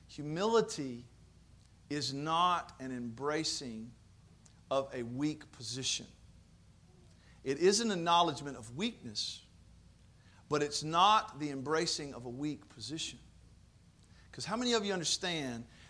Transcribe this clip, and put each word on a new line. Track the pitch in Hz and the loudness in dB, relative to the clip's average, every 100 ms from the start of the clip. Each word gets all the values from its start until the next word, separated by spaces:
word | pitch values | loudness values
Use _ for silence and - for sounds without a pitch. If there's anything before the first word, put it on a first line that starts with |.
| - | -18
Humility | - 147 160 208 226 220 - 139 120 123 - - - - - - - - | -10 -6 0 4 6 4 0 -6 -8 -14 -20 -20 -20 -20 -20 -20 -18 -6
is | 147 127 | -4 -2
not | 139 151 165 180 175 - - | -2 0 4 4 2 -2 -10
an | 131 | -8
embracing | 127 123 117 143 151 156 - 131 110 113 - - - - - - - - | -6 -6 -4 0 0 0 -4 -6 -10 -12 -16 -20 -20 -20 -20 -20 -16 -2
of | 139 135 131 | 0 0 -4
a | |
weak | 117 123 151 151 - | -6 -2 -2 -4 -10
position. | - 113 123 127 - - - - - - - - - - - - - - - | -14 -10 -6 -4 -4 -6 -20 -20 -20 -20 -20 -20 -20 -20 -20 -20 -20 -20 -8
It | 131 143 | -4 4
is | 180 208 | 6 6
an | 233 | 4
acknowledgement | 190 170 170 170 131 143 131 | 2 6 6 6 2 -6 -10
of | 110 123 | -10 -4
weakness, | 233 226 120 104 - - - - - - - - - - - - - | -4 -4 -10 -6 -6 -8 -14 -20 -20 -20 -20 -20 -20 -20 -20 -20 -2
but | 147 | 0
it's | 147 - | 0 -2
not | 151 165 196 214 - 135 | 0 6 8 6 2 -6
the | 151 | -6
embracing | 135 131 156 170 - 143 117 | -4 0 0 0 -2 -6 -8
of | 123 | -8
a | |
weak | 123 151 143 - | -4 -4 -4 -10
position. | - 107 156 - - - - - - - - - - - - - | -14 -10 -8 -8 -10 -20 -20 -20 -20 -20 -20 -20 -20 -20 -20 -18
'Cause | - 135 | -10 -6
how | 220 | -2
many | 247 | 2
of | 233 | 2
you | 202 | 2
understand | 185 151 - 185 165 135 117 120 - - | 0 0 0 0 -2 -2 -6 -10 -18 -14